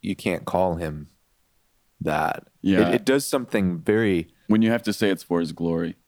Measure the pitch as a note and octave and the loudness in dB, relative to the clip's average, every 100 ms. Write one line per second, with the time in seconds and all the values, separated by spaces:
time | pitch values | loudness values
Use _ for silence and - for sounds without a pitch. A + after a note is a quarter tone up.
0 | G2 F#2+ - F2 - F2+ F#2 E2 E2 D2+ | -6 -4 -2 -4 -2 0 0 0 -6 -8
1 | D2 _ _ _ _ _ _ _ _ _ | -14 _ _ _ _ _ _ _ _ _
2 | D#2+ D2+ D#2 - _ _ - F#2 E2+ A2+ | -4 -2 -2 -4 _ _ 0 4 4 2
3 | - C#3 - C#3 A#2+ A2+ F#2+ F2 D#2+ G#2+ | 2 0 2 -4 -2 0 0 -2 0 2
4 | A2 F2+ D#2+ _ _ G#2+ A2+ A#2 A2 G2+ | 2 0 -2 _ _ 2 4 2 -2 0
5 | G#2 F#2 - F2 E2 D#2 E2+ E2 E2 - | 0 0 -2 -2 -2 -4 -2 -2 -4 -10